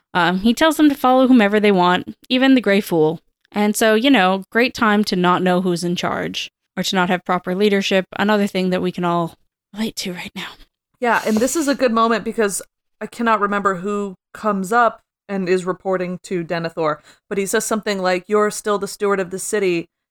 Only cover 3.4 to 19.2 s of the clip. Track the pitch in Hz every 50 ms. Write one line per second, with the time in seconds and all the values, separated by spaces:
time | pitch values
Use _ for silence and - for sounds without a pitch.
3.4 | _ _ - 208 208 208 208 - 233 220 214 220 233 285 269 214 185 185 190 196
4.4 | 185 _ - 226 247 254 - - 240 214 208 208 208 - 202 185 175 180 180 165
5.4 | 185 185 180 180 185 185 175 165 180 175 180 - - 170 - - 175 - 185 -
6.4 | - - _ _ _ _ - 185 185 - 202 190 180 185 190 175 - - 185 175
7.4 | - 185 180 185 208 214 202 196 196 - 202 190 180 - - - 196 208 214 208
8.4 | 202 202 - 185 185 185 180 180 180 180 - - 175 175 175 170 165 160 - _
9.4 | _ _ _ _ _ _ - 202 220 220 - - - 190 175 175 - 208 - 190
10.4 | 170 - - - - _ _ _ _ _ _ - 247 240 214 - - - 214 214
11.4 | 240 247 - 339 285 277 269 - 262 247 226 226 226 226 233 202 185 226 214 226
12.4 | 214 202 175 - - _ _ _ _ _ _ - 214 208 - - 233 233 220 202
13.4 | 202 202 208 202 196 196 190 175 180 208 208 202 202 196 185 - _ _ - -
14.4 | - 214 202 190 190 180 226 240 240 220 226 - _ _ _ _ _ - 196 196
15.4 | 190 170 185 185 170 185 175 - - 190 185 180 180 175 180 175 - - 196 175
16.4 | 170 160 180 170 165 165 - 175 160 151 151 - _ - - _ _ - 208 196
17.4 | 196 185 - 220 - - 226 214 - 214 202 190 180 185 185 185 - - 208 208
18.4 | 208 214 - - - 214 208 196 202 196 - - 208 202 202 196